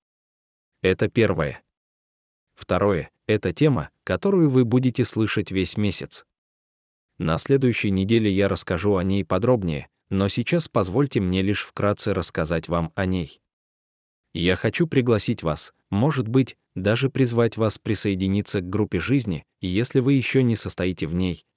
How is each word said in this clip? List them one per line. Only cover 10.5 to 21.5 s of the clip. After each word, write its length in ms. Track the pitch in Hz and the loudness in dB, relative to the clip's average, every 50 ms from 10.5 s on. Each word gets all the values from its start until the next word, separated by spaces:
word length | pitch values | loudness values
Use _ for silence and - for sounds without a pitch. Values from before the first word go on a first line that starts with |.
| 170 170 - - | -2 -2 -2 0
позвольте 520 | - 113 98 92 87 127 143 135 - 117 | -2 -2 -2 0 0 0 0 0 0 0
мне 220 | 95 90 92 95 95 | 0 2 0 0 0
лишь 200 | 101 101 - - | 0 -2 -4 -6
вкратце 520 | - - - 104 101 101 - - 107 98 | -10 -6 -2 -2 -2 0 0 -2 -2 -2
рассказать 540 | 92 85 - - 92 80 78 85 82 82 - | -2 -2 -2 -2 -4 -2 -2 -2 -4 -2 -2
вам 220 | 85 85 82 80 - | -2 -2 -2 -4 -4
о 100 | - 95 | -4 -2
ней. 340 | 92 92 92 78 - - - _ _ _ _ _ _ _ _ _ _ _ _ _ _ _ _ _ _ - | -2 -2 -2 -4 -6 -10 -20 _ _ _ _ _ _ _ _ _ _ _ _ _ _ _ _ _ _ -6
Я 240 | 92 85 87 90 | 0 0 2 2
хочу 320 | - - 113 - - 170 160 | 2 0 -2 0 0 -2 0
пригласить 540 | - 139 120 123 113 104 - - 113 - - | 2 0 2 2 2 2 0 -2 -2 -2 -2
вас, 280 | 80 76 - - - - _ _ _ | -4 -2 -2 -4 -6 -6 _ _ _
может 360 | 98 101 123 156 139 131 113 | -2 0 0 0 0 -2 -4
быть, 300 | 110 120 135 127 - - _ _ _ _ | 0 2 2 0 0 -4 _ _ _ _
даже 360 | 95 92 98 113 117 135 127 | -4 0 0 0 0 0 -2
призвать 460 | - 135 131 117 117 117 117 110 - | 0 0 0 0 2 2 0 0 0
вас 220 | 107 113 104 - - | 0 0 0 0 -2
присоединиться 840 | - 110 104 - - 104 98 92 95 95 98 104 101 - - 101 | -2 -2 -2 0 0 0 0 0 0 0 0 0 0 0 -2 -2
к 100 | 87 92 | -4 -2
группе 300 | 95 101 104 - - 90 | -2 -2 -2 0 -2 -4
жизни, 440 | 80 107 135 139 117 107 82 71 - _ _ _ | 0 0 0 0 0 -2 -6 -6 -8 _ _ _
если 400 | - 92 90 101 127 - - 139 | -6 -2 -2 0 -2 0 0 0
вы 140 | 120 139 143 | 2 2 2
ещё 260 | 135 113 - - 131 | 2 0 0 2 2
не 160 | 127 117 113 | 2 2 2
состоите 500 | - - 95 - - 90 95 90 - 85 | 0 -2 -2 -2 -2 -2 -4 -2 -4 -6
в 80 | 76 82 | -4 -2
ней, 300 | 90 92 92 82 - - _ | -2 -2 -2 -4 -6 -10 _